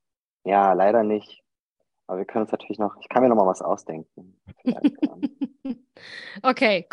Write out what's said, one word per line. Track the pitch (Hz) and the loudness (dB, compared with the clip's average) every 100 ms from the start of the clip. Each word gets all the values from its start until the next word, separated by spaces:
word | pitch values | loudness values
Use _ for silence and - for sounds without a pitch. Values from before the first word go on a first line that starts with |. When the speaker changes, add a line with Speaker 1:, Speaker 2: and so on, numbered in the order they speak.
| _ _ _ _ | _ _ _ _
Speaker 1:
ja, | 90 101 98 | 0 4 4
leider | 90 98 113 | 4 4 4
nicht. | 107 107 - - _ _ _ _ _ _ - | 2 -2 -6 -20 _ _ _ _ _ _ -10
Aber | 92 | -8
wir | 98 | -4
können | 113 | -4
uns | 107 | -4
natürlich | 110 - 104 | -6 -8 -6
noch, | 101 - | -6 -6
ich | - | -4
kann | 123 | 2
mir | 127 | 4
noch | 113 | 4
mal | 92 | 2
was | 90 | 0
ausdenken. | - 98 - 80 - - 92 _ - - | -4 -6 -6 -12 -14 -20 -20 _ -20 -10
Vielleicht, | - - - - | -8 -2 -2 -2
ja. | 311 - | -8 -6
Speaker 2:
<laughs> | 285 - 277 _ 269 240 _ - - - - - | -10 -8 -12 _ -12 -12 _ -20 -20 -18 -18 -4
Okay, | 262 247 240 190 - | -2 2 2 2 0